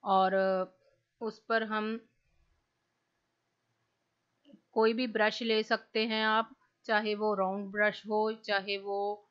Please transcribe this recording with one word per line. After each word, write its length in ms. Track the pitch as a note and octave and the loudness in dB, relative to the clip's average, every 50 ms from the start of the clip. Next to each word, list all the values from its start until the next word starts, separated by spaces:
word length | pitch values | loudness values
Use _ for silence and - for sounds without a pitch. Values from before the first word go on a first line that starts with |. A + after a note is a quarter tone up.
| - | 0
और 300 | G#3 G3 F#3+ F#3+ F#3 F#3+ F#3+ F#3+ F#3+ F#3+ F#3 F#3 F#3 _ _ _ _ _ _ _ _ _ _ | 2 4 4 4 4 2 2 2 2 2 0 -2 -4 _ _ _ _ _ _ _ _ _ _
उस 240 | A#3 A3 G#3+ - _ _ | -8 -8 -8 -10 _ _
पर 140 | A#3 A3+ A3 | 0 0 0
हम 460 | G#3+ G#3+ G#3+ G#3+ G#3+ A3 A3+ - _ _ _ _ _ _ _ _ _ _ _ _ _ _ _ _ _ _ _ _ _ _ _ _ _ _ _ _ _ _ _ _ _ _ _ _ _ _ _ _ _ _ _ _ _ _ _ _ _ - - _ _ _ | 0 -2 -4 -2 -4 -6 -8 -10 _ _ _ _ _ _ _ _ _ _ _ _ _ _ _ _ _ _ _ _ _ _ _ _ _ _ _ _ _ _ _ _ _ _ _ _ _ _ _ _ _ _ _ _ _ _ _ _ _ -20 -20 _ _ _
कोई 200 | A#3 A3 A3 A#3 | 2 4 4 4
भी 140 | A3 B3+ | 2 -2
ब्रश 360 | B3 G#3 G#3 G#3+ G#3+ G#3+ - B3 | -2 0 2 2 2 0 -2 -2
ले 200 | A3+ A3 A3 G#3+ | 0 0 0 2
सकते 440 | - A#3 G#3+ - _ _ A3 A3 | 0 -2 -2 -2 _ _ -2 -2
हैं 180 | A3+ A3 A3 A3 | 0 0 0 0
आप, 320 | A3 A3 A3 A3+ A3+ - _ _ _ _ _ _ | 2 2 2 0 -2 -6 _ _ _ _ _ _
चाहे 300 | - A3+ G#3 A3 G#3+ G#3+ | 0 0 0 0 0 -2
वो 200 | G#3 G#3+ G#3+ G#3 | -2 0 0 0
राउंड 380 | G3 F#3+ F#3 F#3+ G3+ G3+ G3 F#3+ | 0 0 -2 -2 -4 -6 -8 -2
ब्रश 340 | G#3 G#3 G#3+ G3+ - - | 0 0 0 0 -2 -8
हो, 260 | G3+ G#3+ G#3+ G#3+ A3 A3 | -2 0 0 0 0 -2
चाहे 460 | A3 - - G#3 G3 F#3+ G3+ G3+ G3+ | -6 -4 -2 -2 -2 -2 -2 -6 -6
वो 500 | G3 G3+ G3+ G3+ G3+ G3+ G#3 G#3 - _ | -4 -6 -4 -4 -4 -4 -6 -8 -12 _